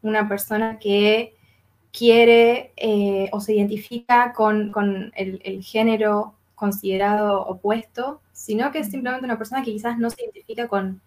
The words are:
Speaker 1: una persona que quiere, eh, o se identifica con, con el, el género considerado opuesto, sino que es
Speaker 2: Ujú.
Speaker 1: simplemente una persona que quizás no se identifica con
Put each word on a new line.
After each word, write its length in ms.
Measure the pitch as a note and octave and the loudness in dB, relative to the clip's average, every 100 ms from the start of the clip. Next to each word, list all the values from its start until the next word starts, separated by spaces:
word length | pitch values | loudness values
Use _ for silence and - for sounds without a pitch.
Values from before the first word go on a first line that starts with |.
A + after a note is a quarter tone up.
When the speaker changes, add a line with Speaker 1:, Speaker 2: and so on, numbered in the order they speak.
Speaker 1:
una 260 | G#3+ G#3+ G#3 | -2 -2 -2
persona 500 | G3+ - G#3+ A3 A3 | -4 -4 -2 -4 -4
que 560 | G#3 G3+ G#3 A3 A#3 _ _ _ _ _ _ | 0 2 4 2 -2 _ _ _ _ _ _
quiere, 800 | - A#3 A3+ A#3 A#3 A#3 A#3+ - - | 2 6 8 8 8 6 4 -4 -6
eh, 520 | A3+ G#3 G3+ G3 G3 | -2 0 0 0 -2
o 80 | G#3 | -4
se 140 | G3+ | 0
identifica 800 | G#3+ G3+ G#3 - A#3+ - A#3+ B3 | 0 0 -2 -8 -12 2 2 2
con, 400 | A3+ G#3+ G#3+ G#3 | 0 0 2 -2
con 400 | G#3 G3+ F#3+ G#3 | -2 -2 -2 -8
el, 260 | - F#3+ F#3 | -8 -8 -8
el 180 | F#3+ F#3+ | -10 -12
género 720 | F#3+ A3 A3+ A3 G#3+ G#3 G#3 _ _ | -6 0 2 2 2 0 -2 _ _
considerado 880 | _ G#3 G3 G3 F#3+ G3+ G#3 G#3 G3 - | _ -4 -2 -4 0 0 0 0 0 -2
opuesto, 760 | F#3 G3+ A3+ - - C4 D4+ _ | -6 -2 -4 -4 -8 -8 -10 _
sino 400 | - - G#3+ C4+ | -20 -6 -4 -2
que 80 | D4 | -4
es 60 | G#3 | -8
Speaker 2:
Ujú. 60 | |
Speaker 1:
simplemente 320 | C4+ B3 B3+ | -6 -6 -6
una 140 | B3+ A3 | -6 -8
persona 240 | G#3+ C4 | -6 -6
que 100 | A#3+ | -6
quizás 240 | G#3 A#3 A#3 | -6 -6 -4
no 120 | A#3 | -4
se 140 | - | -4
identifica 440 | A#4 - - A3+ A#3 | -12 -14 -14 -10 -4
con 320 | G3+ F#3+ F#3+ | -4 -4 -8